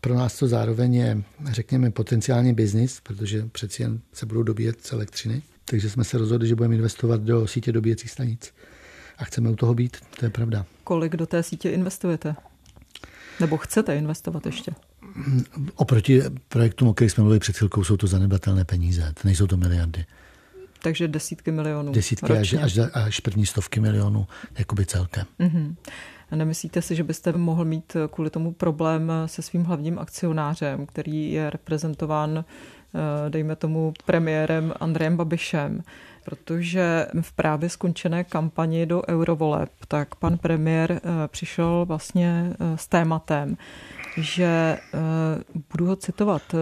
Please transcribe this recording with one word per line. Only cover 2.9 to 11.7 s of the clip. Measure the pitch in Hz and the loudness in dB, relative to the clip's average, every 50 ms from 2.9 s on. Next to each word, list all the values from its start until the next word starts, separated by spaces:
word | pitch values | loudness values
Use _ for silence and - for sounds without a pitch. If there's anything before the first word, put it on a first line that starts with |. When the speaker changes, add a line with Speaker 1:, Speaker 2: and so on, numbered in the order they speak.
| - - | -2 -8
Speaker 1:
protože | _ - 104 101 110 101 107 107 110 113 | _ -14 -8 -8 -6 -4 -4 -4 -4 -6
přeci | - - - 98 - - | -8 -8 -8 -8 -6 -4
jen | 123 117 113 113 - _ | -4 -4 -4 -6 -8 _
se | - - - | -14 -12 -8
budou | 110 107 117 | -4 0 0
dobíjet | 117 110 110 104 113 113 113 - - | 0 0 0 0 0 -2 -2 -4 -8
z | - | -8
elektřiny. | 123 113 107 98 - - - 113 113 135 151 _ _ _ _ | -6 -6 -6 -6 -8 -8 -6 -4 -4 -4 -6 _ _ _ _
Takže | - - 110 101 107 | -2 -2 0 0 0
jsme | 101 123 117 | 0 0 -2
se | - - 120 | 0 0 0
rozhodli, | 113 110 117 117 117 113 | 2 2 2 2 2 2
že | 117 | 2
budeme | 113 117 117 117 | 4 4 2 4
investovat | 110 113 110 - - - 117 117 110 | 4 2 0 0 0 0 2 2 2
do | 107 107 117 117 113 | 2 2 2 2 2
sítě | 104 - 123 107 120 | 2 -2 -2 -2 0
dobíjecích | 113 117 110 113 113 107 - 113 | 0 2 2 2 0 0 -4 -12
stanic. | - - 131 120 113 117 - - _ _ - - - - - - - - - - - - | -8 -4 -4 -4 -4 -4 -8 -18 _ _ -20 -20 -20 -20 -20 -20 -20 -20 -20 -20 -12 -12
A | 123 | -12
chceme | - - - 117 113 | -6 -2 0 0 0
u | 113 | 2
toho | 107 - 117 120 | 2 2 2 4
být, | 117 123 123 - - - - - - | 2 0 -2 -2 -10 -20 -20 -8 -4
to | 123 | -4
je | 113 | -2
pravda. | 98 - 117 117 113 104 95 - - _ _ | 0 0 -2 0 0 -2 -4 -6 -12 _ _
Speaker 2:
Kolik | - 180 165 160 160 160 | -2 -2 0 0 0 -2
do | 165 165 | -2 -4
té | 160 - 170 | -2 0 -2
sítě | 165 - - 156 - 180 | -2 -2 -6 -4 -4 -2